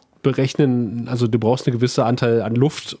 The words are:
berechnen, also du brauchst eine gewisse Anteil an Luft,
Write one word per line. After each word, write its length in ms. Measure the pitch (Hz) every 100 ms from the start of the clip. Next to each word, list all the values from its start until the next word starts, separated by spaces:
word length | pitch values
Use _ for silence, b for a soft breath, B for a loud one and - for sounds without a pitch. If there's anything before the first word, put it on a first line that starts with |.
| _ _
berechnen, 840 | 139 131 131 - 139 123 113 117 117
also 180 | 123 117
du 140 | 113
brauchst 260 | 110 127 -
eine 80 | 117
gewisse 260 | 123 -
Anteil 380 | 113 123 120 117
an 120 | 107 120
Luft, 420 | 143 - - -